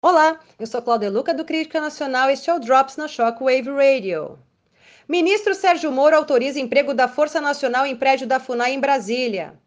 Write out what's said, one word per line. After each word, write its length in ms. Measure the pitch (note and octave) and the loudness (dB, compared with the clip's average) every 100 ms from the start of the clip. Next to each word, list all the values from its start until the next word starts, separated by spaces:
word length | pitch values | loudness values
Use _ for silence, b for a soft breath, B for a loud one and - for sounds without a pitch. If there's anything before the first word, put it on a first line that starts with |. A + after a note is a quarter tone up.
| D#4+ | 4
Olá, 300 | F4 D#4 D#4+ b b | 4 4 0 b b
eu 120 | A3+ | -10
sou 120 | B3 | -8
Cláudia 300 | A#3+ A#3 G#3 | -2 -2 0
Luca, 240 | G3+ C#4 | -2 -2
do 100 | D#4 | -4
Crítica 360 | D#4+ D#4+ D#4 D#4+ | -4 -4 -4 -4
Nacional. 500 | D4+ D4 C#4+ B3+ C4+ | -6 -6 -4 0 2
Este 180 | C4+ - | 0 0
é 60 | |
o 60 | E4+ | -2
Drops 360 | A3+ C4 C4+ - | 2 2 2 -4
na 120 | D4+ | -10
Shockwave 600 | - A#3 A#3 C4 C4 B3 | -2 -2 0 0 0 -2
Radio. 720 | C#4 C#4 C4+ F#3+ D#3+ D3+ D3 _ _ _ b b b b | 2 4 2 -2 -6 -8 -14 _ _ _ b b b b
Ministro 440 | E4+ E4+ G#4 G#4 | 0 2 2 0
Sérgio 380 | F#4+ F#4+ E4+ D#4 | 0 2 2 0
Moro 240 | C4 D4 | 2 4
autoriza 460 | D#4 D#4 C4 C4 C#4+ | 4 2 0 0 -4
emprego 340 | B3 B3+ C#4 | 0 0 0
da 140 | B3+ B3 | 0 0
Força 320 | C4+ D4 D#4+ | 0 -2 0
Nacional 440 | D4 C#4+ C4 B3 | -4 -2 -2 -2
em 120 | C#4 B3 | -2 0
prédio 280 | C4+ C4+ | 0 0
da 140 | B3+ C4 | 0 -2
funai 340 | C4 A#3+ A#3+ | -2 -4 -2
em 60 | C4+ | -2
Brasília. 760 | C#4 C4+ G3 A#3+ B3+ G3 D3+ - | 0 0 -2 -4 -2 -4 -10 -16